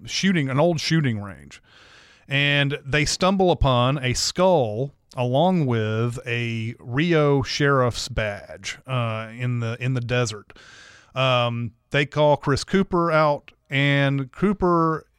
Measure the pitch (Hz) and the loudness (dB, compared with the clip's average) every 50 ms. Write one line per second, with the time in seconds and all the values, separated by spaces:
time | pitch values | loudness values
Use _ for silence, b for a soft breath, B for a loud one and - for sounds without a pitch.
0 | - 117 - - - 190 196 170 139 135 127 143 156 175 170 147 - - 160 165 | -14 -10 -6 -2 0 0 2 2 0 0 0 2 2 2 0 -2 -2 0 0 2
1 | 147 127 110 104 101 98 92 69 71 - - - B B B B B B B B | 2 0 -2 -4 -8 -10 -14 -18 -20 -20 -20 -20 B B B B B B B B
2 | B B B B B - 139 139 143 143 143 143 139 139 143 - - 135 139 151 | B B B B B -4 0 0 2 2 2 2 0 0 -2 -6 -6 -2 0 0
3 | 151 - - - 185 185 202 190 190 180 156 - - 135 127 120 123 127 139 147 | 0 0 0 0 2 2 2 4 2 2 2 2 2 2 4 4 2 2 0 0
4 | 127 123 123 - - - - - 180 190 180 156 123 107 104 110 135 139 - _ | -2 -2 -2 -2 -4 -4 0 2 2 4 4 4 2 0 -2 -4 -6 -6 -8 _
5 | _ _ - 131 123 123 123 139 165 185 185 175 147 127 120 113 107 107 110 110 | _ _ -6 -4 -2 0 2 2 2 4 2 2 2 2 0 0 0 0 0 0
6 | 117 120 117 - - 123 120 120 120 117 117 113 110 117 120 - - 123 120 139 | -2 -2 -4 -6 -6 -6 -4 -4 -4 -4 -4 -4 -6 -8 -8 -10 -12 -6 -2 -2
7 | 165 175 165 156 147 143 143 139 120 - - - 147 143 143 131 123 120 - - | 0 2 2 4 4 4 2 2 0 -2 -2 0 2 2 4 4 2 2 0 -4
8 | - - 120 - 110 104 101 98 - - 78 87 101 - - - _ - 131 123 | -8 -6 -4 -4 -4 -4 -6 -8 -12 -16 -16 -12 -12 -12 -12 -12 _ -6 -4 -4
9 | 117 113 110 110 113 110 110 120 123 123 123 120 117 113 117 - 123 127 131 123 | -2 -2 -4 -6 -8 -10 -10 -6 -4 -4 -2 -2 -4 -4 -6 -4 -6 -4 -4 -4
10 | 117 113 123 123 123 110 107 104 - _ - B B B B B B B B B | -4 -2 0 0 0 -2 -4 -10 -14 _ -20 B B B B B B B B B
11 | B B B 127 131 131 127 123 120 120 117 117 117 107 - _ _ _ - 139 | B B B -2 0 0 2 0 0 -2 -2 -4 -6 -8 -10 _ _ _ -2 -2
12 | 147 - - 147 151 147 147 - - 147 135 - - - - 196 196 - 185 175 | -2 -2 0 2 4 4 2 2 2 0 0 0 -2 0 0 0 0 2 0 0
13 | 170 170 160 156 156 151 147 - - - _ _ _ _ 143 139 139 143 143 143 | 0 2 2 2 2 2 0 -2 -6 -16 _ _ _ _ -2 0 2 2 2 2
14 | 139 135 139 139 135 127 - - 175 202 208 196 196 180 175 165 165 160 160 - | 2 2 0 -2 -4 -6 -4 -2 0 0 0 2 2 2 2 2 2 0 -2 -4
15 | - _ _ | -8 _ _